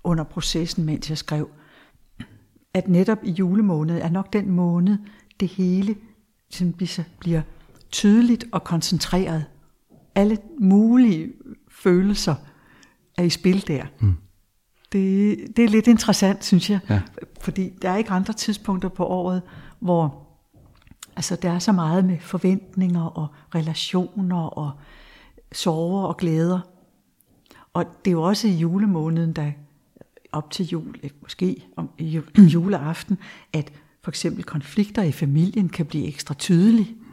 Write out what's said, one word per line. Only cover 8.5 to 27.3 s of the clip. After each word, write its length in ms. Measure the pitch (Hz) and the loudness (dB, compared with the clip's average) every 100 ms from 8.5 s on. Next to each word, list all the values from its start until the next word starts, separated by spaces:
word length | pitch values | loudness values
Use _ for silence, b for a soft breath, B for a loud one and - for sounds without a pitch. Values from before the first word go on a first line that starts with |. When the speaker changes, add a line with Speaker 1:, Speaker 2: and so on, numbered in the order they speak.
Speaker 1:
og 120 | 180 | -8
koncentreret. 800 | - 165 - 160 - 185 175 160 147 - _ _ _ _ _ 196 | -2 -2 0 -2 -2 -2 -2 -4 -8 -14 _ _ _ _ _ 0
Alle 220 | 208 214 - 320 | 2 0 -6 0
mulige 760 | 190 202 226 247 240 160 160 - - - _ | 4 6 6 6 6 2 -4 -14 -20 -20 _
følelser 640 | - 190 180 202 202 - 143 b b b b b b _ - | -2 2 4 2 0 -2 -4 b b b b b b _ -2
er 60 | |
i 60 | 175 | -2
spil 380 | - 185 190 - | 0 2 0 -2
der. 180 | 135 - - | -6 -6 0
Speaker 2:
Mm. 160 | 104 87 - _ _ _ _ _ - | 0 0 -6 _ _ _ _ _ -6
Speaker 1:
Det, 460 | 196 190 196 208 208 - 226 | -2 0 2 2 0 -2 2
det 80 | 233 | 4
er 40 | |
lidt 180 | 220 240 | 4 6
interessant, 580 | 226 - 185 190 196 - | 4 4 2 2 0 2
synes 240 | 175 - | 2 2
jeg. 100 | 196 - | -2 0
Speaker 2:
Ja. 120 | 104 - - - - | -2 -2 -12 -20 -14
Speaker 1:
Fordi 280 | - 196 185 - | -8 -6 -8 -6
der 80 | 185 | -4
er 80 | 196 | -2
ikke 120 | 226 | -2
andre 240 | 185 190 | -2 -4
tidspunkter 560 | 214 - 202 - 185 185 | -6 -6 -6 -4 -4 -4
på 160 | - 180 | -4 -4
året, 360 | 185 180 180 175 B B B | -2 -2 -4 -6 B B B
hvor, 480 | 180 170 156 - - _ _ _ _ _ _ - - - | 0 0 0 -4 -18 _ _ _ _ _ _ -20 -16 -10
altså, 200 | - 175 | -6 -4
der 160 | 180 | -2
er 80 | 175 | -2
så 120 | 226 | 2
meget 340 | 185 160 180 185 | 2 2 2 0
med 140 | 165 | -2
forventninger 800 | - 175 190 190 - 185 185 175 | -6 -2 0 0 -4 -2 0 0
og 240 | 165 165 151 b b 170 | -4 -6 -10 b b -6
relationer 880 | 160 156 - 185 180 214 180 175 | -4 -6 -4 -4 -4 -4 -2 -2
og 300 | 160 - 147 143 B B B B B B - | -4 -6 -8 -10 B B B B B B -18
sorger 520 | - 180 160 170 196 | -6 -2 -2 -2 -2
og 140 | 190 - | -4 -2
glæder. 420 | 170 160 170 185 - _ _ _ _ _ _ | -2 0 0 -2 -6 _ _ _ _ _ _